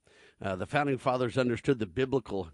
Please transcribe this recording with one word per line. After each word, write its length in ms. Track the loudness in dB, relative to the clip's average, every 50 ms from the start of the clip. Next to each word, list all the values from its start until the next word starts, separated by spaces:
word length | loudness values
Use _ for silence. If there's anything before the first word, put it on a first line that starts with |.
| _ _ -20 -20 -20 -20 _ -8
Uh, 140 | -4 -4 -4
the 100 | -4 -4
Founding 320 | -2 0 0 0 0 0
Fathers 400 | 0 0 0 0 2 0 0 2
understood 400 | 2 2 2 0 0 2 2 2
the 80 | 2 0
biblical 640 | -2 -2 0 0 2 0 0 0 -2 -4 -4 -4 -4